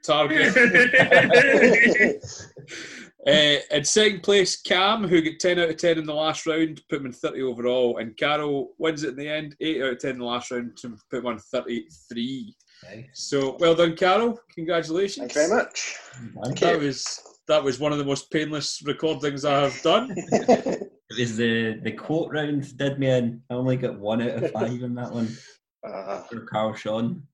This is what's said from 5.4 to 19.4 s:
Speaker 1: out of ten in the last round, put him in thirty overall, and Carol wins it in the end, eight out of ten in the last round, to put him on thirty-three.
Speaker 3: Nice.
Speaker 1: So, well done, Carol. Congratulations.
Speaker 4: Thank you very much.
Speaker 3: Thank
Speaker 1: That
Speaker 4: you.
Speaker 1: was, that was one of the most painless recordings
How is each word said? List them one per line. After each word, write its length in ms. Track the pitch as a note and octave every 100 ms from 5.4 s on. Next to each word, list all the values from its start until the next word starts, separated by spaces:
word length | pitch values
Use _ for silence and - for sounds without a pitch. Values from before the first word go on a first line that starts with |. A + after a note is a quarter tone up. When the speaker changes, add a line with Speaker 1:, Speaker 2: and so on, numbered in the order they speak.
| F#3 F3
Speaker 1:
out 100 | E3+
of 80 | D#3+
ten 220 | F3 D#3+
in 60 | D#3
the 60 |
last 340 | D3+ D#3 D3+ -
round, 340 | D#3 D#3+ D3+ _
put 120 | D3+
him 40 | C3+
in 60 |
thirty 320 | B2 D#3 -
overall, 540 | C3 A#2+ A#2+ B2+ B2 A#2
and 180 | A2+ A2
Carol 540 | D3 D3+ D3+ C#3 B2 -
wins 240 | D#3+ D#3
it 60 | D3
in 60 | B2+
the 140 | D3
end, 260 | D3+ D3+ C#3+
eight 180 | D#3 D3+
out 120 | C3+
of 60 | B2
ten 120 | C#3+
in 40 | B2+
the 80 | A#2+
last 240 | A#2+ A#2+
round, 260 | B2 A#2+ -
to 200 | B2 G#2+ _
put 80 | C3
him 80 | A#2+
on 100 | A2
thirty-three. 1160 | - B2+ - A#2+ - - _ A#2 A#2+ C3+ G#2+ - _ _
Speaker 3:
Nice. 220 | F2+ G#2+ B2+
Speaker 1:
So, 440 | - - C#3+ C3+ B2+
well 160 | E3+ E3
done, 200 | E3+ E3
Carol. 440 | F3+ G3 A#3 A3+ _ -
Congratulations. 760 | D#3+ E3+ D#3 E3 G3 A#3 B3+
Speaker 4:
Thank 40 | D3
you 140 | D#3
very 120 | A#3
much. 340 | - - - - - C3 A#2 -
Speaker 3:
Thank 160 | A2 C3
Speaker 1:
That 200 | E3+ E3
Speaker 4:
you. 60 | C#3+
Speaker 1:
was, 340 | B2+ - - - _ -
that 160 | D3+
was 160 | C#3 A#2+
one 120 | D3
of 80 | D3
the 60 | C#3
most 260 | C#3 -
painless 500 | D#3+ D3+ D3+ - - D3
recordings 580 | C#3 D#3+ D3+ D3 C#3